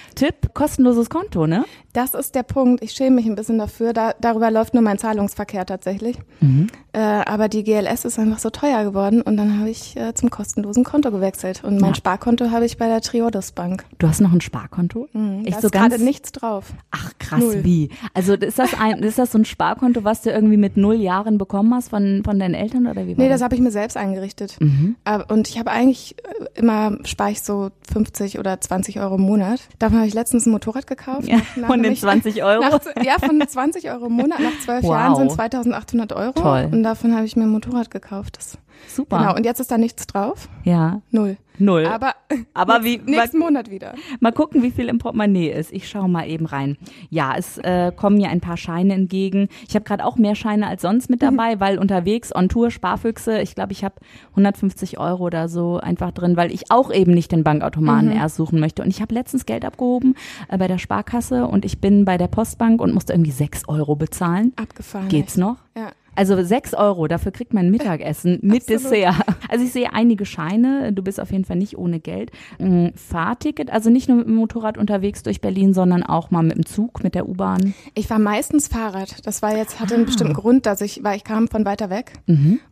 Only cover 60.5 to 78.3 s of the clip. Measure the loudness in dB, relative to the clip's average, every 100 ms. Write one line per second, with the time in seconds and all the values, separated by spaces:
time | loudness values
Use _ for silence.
60.5 | 0 0 -2 -2 -4 -2 -4 -2 -2 2
61.5 | 0 0 0 4 6 6 2 0 -2 -4
62.5 | 0 2 4 2 0 0 2 2 0 -4
63.5 | -6 -4 -2 -2 -2 -4 -4 -2 0 0
64.5 | -2 -10 -12 -14 -8 0 0 0 0 -2
65.5 | -4 _ -14 -12 -14 _ 0 2 2 2
66.5 | 0 0 0 2 2 -2 -2 -4 -8 -4
67.5 | 2 2 2 0 -4 -6 -2 0 2 2
68.5 | 2 2 -2 2 2 4 2 0 -2 -2
69.5 | -2 0 0 -2 2 4 2 -2 -6 -2
70.5 | 2 2 2 -2 -2 -4 -6 -4 -4 -2
71.5 | -4 -4 -4 -4 -4 -6 -10 -10 -14 -20
72.5 | -4 2 4 2 -2 -8 -4 -4 -4 -4
73.5 | -6 -6 0 2 4 4 2 2 0 0
74.5 | -4 -6 -6 -4 -2 -2 -4 -6 -4 -4
75.5 | 2 4 4 4 2 0 -2 0 0 2
76.5 | 0 -2 -4 -4 -4 -4 -4 -6 -4 -2
77.5 | 0 0 -2 -10 -10 -2 0 0